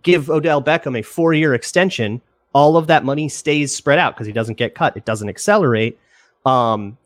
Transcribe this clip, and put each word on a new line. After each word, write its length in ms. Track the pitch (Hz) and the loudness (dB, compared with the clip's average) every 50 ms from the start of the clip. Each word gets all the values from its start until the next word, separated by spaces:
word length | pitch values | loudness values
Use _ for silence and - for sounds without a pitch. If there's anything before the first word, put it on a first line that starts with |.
give 280 | - 175 180 170 135 143 | 2 2 2 2 2 0
Odell 320 | 160 156 147 165 151 143 | -2 0 0 0 0 0
Beckham 360 | 131 151 160 170 - 143 127 117 | 0 0 -2 -2 -2 -4 -6 -6
a 40 | |
four-year 520 | 107 - - - 165 165 160 151 160 151 127 | -6 -6 -4 0 0 2 2 2 2 2 0
extension, 680 | 117 - - - 175 185 190 - - 117 101 107 127 - _ _ _ _ _ - | -2 -4 -2 0 0 0 0 0 -4 -4 -4 -6 -8 -10 _ _ _ _ _ 2
all 220 | - 147 151 160 | 4 4 4 4
of 100 | 170 156 | 2 2
that 180 | 156 160 147 127 | 2 2 2 2
money 240 | 135 139 151 156 139 | -2 -4 -4 -6 -6
stays 480 | - - - 156 147 151 147 139 - | -8 -6 -4 -2 0 0 -2 -4 -6
spread 220 | - - 147 143 170 | -4 0 2 2 2
out 180 | 170 131 - | 2 0 -2
'cause 100 | - 113 | -6 -10
he 60 | 107 | -6
doesn't 240 | 107 113 113 117 110 | -4 -4 -4 -4 -4
get 180 | - 120 110 - | -4 -4 -4 -2
cut. 220 | - 165 139 - | -2 -2 -2 -2
It 80 | 104 - | -4 -4
doesn't 240 | - 110 104 107 104 | -4 -4 -4 -6 -8
accelerate. 720 | 98 - - - 208 214 180 131 117 107 110 117 117 _ _ _ _ _ _ _ _ _ - | -10 -4 0 2 2 2 2 2 2 0 0 -2 -4 _ _ _ _ _ _ _ _ _ 0
Um, 500 | 131 131 127 120 113 110 107 104 101 113 - _ | 2 2 2 2 0 0 -2 -4 -10 -14 -18 _